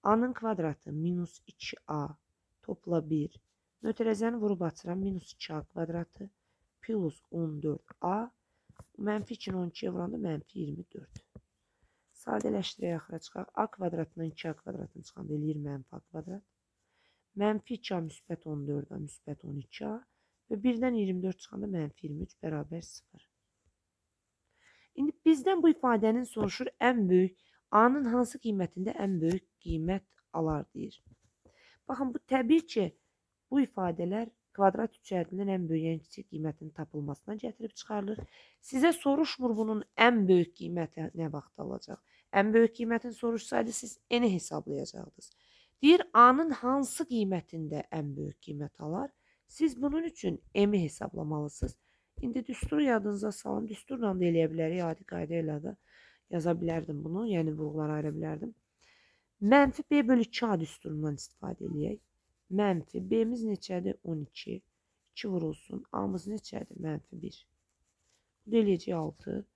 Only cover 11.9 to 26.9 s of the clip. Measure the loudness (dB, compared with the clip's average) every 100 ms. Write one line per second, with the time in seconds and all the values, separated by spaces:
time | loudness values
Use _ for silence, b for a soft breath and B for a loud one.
11.9 | _ _ -14 -4 -2 -2 -2 -4 -6 -4
12.9 | -4 -6 -14 -12 -12 -8 -4 -4 -2 -4
13.9 | -2 -6 -6 -8 -8 -10 -10 -12 -12 -12
14.9 | -14 -20 -14 -8 -4 -4 -4 -6 -10 -12
15.9 | -18 _ -14 -12 -14 _ _ _ _ _
16.9 | _ _ _ _ -2 0 0 -4 -10 -4
17.9 | -4 -4 -10 _ -10 -6 -6 -4 -4 -6
18.9 | -10 -12 -12 -14 -12 -10 -10 -10 -8 -8
19.9 | -8 _ _ _ _ _ 0 0 2 0
20.9 | 0 0 0 -2 -6 -12 -8 -4 -4 -4
21.9 | -8 -10 -8 -10 _ -6 -6 -6 -10 -12
22.9 | -20 _ -20 _ _ _ _ _ _ _
23.9 | _ _ _ _ _ _ b b b b
24.9 | -4 -4 4 4 6 4 6 6 6 4
25.9 | 4 4 2 -2 -2 -2 -2 -8 _ 2